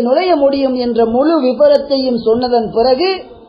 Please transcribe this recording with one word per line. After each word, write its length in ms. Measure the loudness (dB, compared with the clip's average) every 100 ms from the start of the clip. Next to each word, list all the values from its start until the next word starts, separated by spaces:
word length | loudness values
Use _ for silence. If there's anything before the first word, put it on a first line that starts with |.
நுழைய 300 | 4 0 2 2
முடியும் 380 | 2 0 -2 -2
என்ற 200 | -2 0 0
முழு 280 | 0 0 0
விபரத்தையும் 800 | 0 2 4 2 0 -2 -2 -2
சொன்னதன் 480 | 0 -2 0 -2 -2
பிறகு, 400 | -2 0 0 0 -4 -8 -20